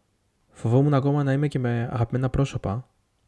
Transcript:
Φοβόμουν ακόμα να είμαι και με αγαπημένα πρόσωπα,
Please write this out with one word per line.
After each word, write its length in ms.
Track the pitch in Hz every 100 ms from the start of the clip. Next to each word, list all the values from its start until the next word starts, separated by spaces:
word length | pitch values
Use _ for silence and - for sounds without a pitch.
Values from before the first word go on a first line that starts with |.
| _ _ _ _ _
Φοβόμουν 440 | - 113 127 147
ακόμα 300 | 139 139 147
να 80 | 139
είμαι 160 | 135 147
και 120 | 139
με 300 | 123 117 120
αγαπημένα 380 | 123 117 127 131
πρόσωπα, 600 | 135 139 - 95 110 - _ _ _